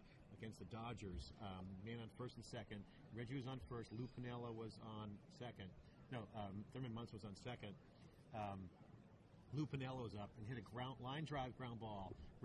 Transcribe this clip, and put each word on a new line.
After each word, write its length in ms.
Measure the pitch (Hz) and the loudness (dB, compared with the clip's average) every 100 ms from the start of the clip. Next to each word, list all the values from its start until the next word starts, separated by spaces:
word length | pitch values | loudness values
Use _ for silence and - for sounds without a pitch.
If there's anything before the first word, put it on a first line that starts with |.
| - - - 104 | -10 -14 -12 -4
against 220 | 110 - | -4 -2
the 80 | 90 | -2
Dodgers, 640 | 107 117 110 98 90 - - | 0 0 0 2 0 -2 -2
um, 240 | 101 92 92 95 | 0 0 0 -2
man 140 | 107 117 | 0 0
on 100 | 110 - | -2 -2
first 160 | 123 117 | -2 -2
and 80 | 107 | -4
second. 400 | 120 98 104 - - - 110 | -2 -2 -2 -4 -10 -4 -2
Reggie 160 | 120 | 2
was 160 | 139 123 | 2 2
on 100 | 131 - | 0 0
first. 240 | 120 110 110 | 0 0 0
Lou 80 | 123 | 2
Piniella 400 | - 123 120 120 | 2 2 2 2
was 240 | 113 113 - 110 | 2 0 0 -2
on 240 | 107 107 101 - - | 0 0 -2 -6 -4
second. 320 | 120 101 92 - - - - | -4 -2 -4 -6 -10 -12 -2
No, 160 | 123 - 113 | 0 0 0
um, 240 | 101 98 104 | 2 0 -2
Thurman 240 | 127 127 | 0 0
Munson 240 | 113 117 104 | 2 0 -2
was 80 | 107 | -4
on 80 | |
second. 400 | 95 123 117 104 - - - - - - 110 | -2 -2 -2 -2 -4 -10 -14 -14 -14 -2 2
Um, 320 | 104 98 90 - - - - - - - - 135 | 4 2 -2 -6 -12 -12 -12 -14 -14 -14 2 4
Lou 80 | 151 | 6
Piniella 400 | 139 131 131 113 | 6 4 4 2
was 80 | |
up 160 | 104 101 113 | 2 -2 -2
and 80 | 104 | 0
hit 160 | 123 | 0
a 40 | 90 | 0
ground, 320 | 110 127 123 | 2 2 2
line 240 | 123 147 156 | 2 4 6
drive 320 | 143 127 110 | 4 4 2
ground 240 | 127 113 | 0 2
ball. 320 | 110 101 92 - - - | 2 2 0 -2 -4 0